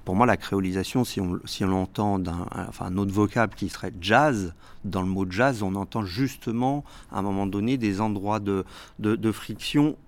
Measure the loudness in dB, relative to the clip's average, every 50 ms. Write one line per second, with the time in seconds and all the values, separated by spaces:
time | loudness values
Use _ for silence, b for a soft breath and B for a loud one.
0 | -4 -2 4 4 6 6 4 2 0 -2 0 0 0 0 0 -2 -2 0 0 0
1 | 0 0 -2 -2 -2 -2 -2 -4 -6 -8 -4 -2 0 2 2 2 0 -2 -2 0
2 | 0 2 2 0 0 -2 -4 -4 -6 -6 -6 -8 -8 -8 -8 -8 -6 -4 -2 0
3 | 0 2 4 2 2 4 4 2 2 2 0 -4 -6 -6 -6 -6 -8 -8 -8 -6
4 | 0 4 6 6 6 6 4 2 -2 -4 -6 b b b b b b -4 -2 0
5 | 0 0 0 0 0 -2 2 2 2 2 2 0 -2 -2 -2 -2 -4 -4 -4 -4
6 | -4 -4 -2 -2 -2 -2 -2 -6 -6 -4 -2 0 0 0 -2 -2 -6 B B B
7 | B B -4 -2 -2 0 0 0 0 0 0 0 0 0 0 2 2 0 2 2
8 | 0 0 0 -2 0 0 0 0 2 2 0 0 0 B B B B B B -2
9 | 0 2 2 2 2 0 0 0 -6 -10 -10 -8 -8 0 2 4 4 4 2 -4
10 | -12